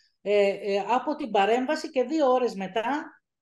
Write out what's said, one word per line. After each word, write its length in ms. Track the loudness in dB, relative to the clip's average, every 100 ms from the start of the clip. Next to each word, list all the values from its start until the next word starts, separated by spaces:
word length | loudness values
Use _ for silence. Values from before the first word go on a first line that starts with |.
| _ _
Ε, 260 | 0 4 4
ε, 340 | 0 -2 -2 0
από 280 | 0 0 -6
την 160 | -2
παρέμβαση 580 | 2 4 2 0 -4 -2
και 140 | -2
δύο 280 | -2 0 2
ώρες 220 | 2 0 -4
μετά, 680 | -6 -4 -2 -4 -6 -16 _ _